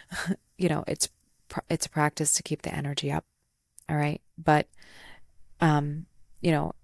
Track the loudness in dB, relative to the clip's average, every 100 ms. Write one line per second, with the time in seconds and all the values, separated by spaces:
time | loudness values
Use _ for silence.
0 | -12 -6 -4 -4 _ -2 0 2 -2 -2
1 | -2 -4 _ _ _ -10 -2 -2 -2 0
2 | 0 0 0 0 -2 -6 -4 -6 -4 -4
3 | -2 -4 -6 _ _ _ _ -18 -4 0
4 | 0 -4 -12 -2 4 4 2 -8 -20 -20
5 | -20 -20 -20 -20 -20 0 2 4 0 -6
6 | -10 -20 -20 -4 0 0 -2 -6